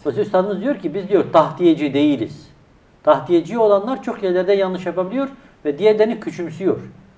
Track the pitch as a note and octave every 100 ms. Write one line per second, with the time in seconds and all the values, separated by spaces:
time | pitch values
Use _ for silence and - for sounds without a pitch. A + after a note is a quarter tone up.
0 | - F#3+ G#3 F#3 F#3+ F#3+ A#3 D4 E4 G3+
1 | F#3+ G3+ - - - - F3+ D3+ D3 C#3
2 | D3+ C3+ A2 - - _ _ _ _ _
3 | - C#3+ C3+ F3 E3 A#3 A3 G3+ G#3 C4
4 | - - G3 F3+ F#3 G3+ F#3+ F3+ F3+ E3+
5 | F#3 B3 C4+ - - _ D3+ C#3+ G#3+ G#3+
6 | A3 A#3 - - E3+ D#3+ F#3+ G2+ - -
7 | -